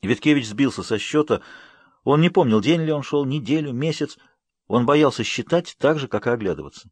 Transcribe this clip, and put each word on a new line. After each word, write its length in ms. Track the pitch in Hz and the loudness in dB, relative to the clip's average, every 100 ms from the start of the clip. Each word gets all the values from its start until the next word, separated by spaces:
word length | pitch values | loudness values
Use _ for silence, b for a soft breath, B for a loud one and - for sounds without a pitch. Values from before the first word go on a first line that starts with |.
Виткевич 460 | 95 113 151 147 113 | -2 0 2 2 0
сбился 360 | 104 139 - | 0 0 0
со 140 | 92 110 | -4 -4
счёта. 440 | - 151 151 101 B B B B B B | -2 -2 0 -2 B B B B B B
Он 160 | - 147 | 0 2
не 100 | 170 | 4
помнил, 300 | 180 143 110 | 4 4 2
день 240 | 104 170 | 2 0
ли 80 | 160 | 0
он 120 | 151 | -4
шёл, 200 | 131 147 | -2 -2
неделю, 480 | 139 147 117 156 147 | -2 -4 -2 -2 -2
месяц. 460 | 120 156 151 147 - b b _ _ _ | -4 -4 -4 -6 -8 b b _ _ _
Он 180 | 110 120 | 0 4
боялся 380 | 147 151 - | 4 4 2
считать 520 | 113 - 117 170 170 - | -4 -4 -2 -2 -2 -2
так 200 | 139 156 | 0 0
же, 120 | 135 | -2
как 180 | 107 117 | -4 -2
и 20 | |
оглядываться. 600 | 120 101 76 71 - - | -2 -2 -6 -8 -18 -20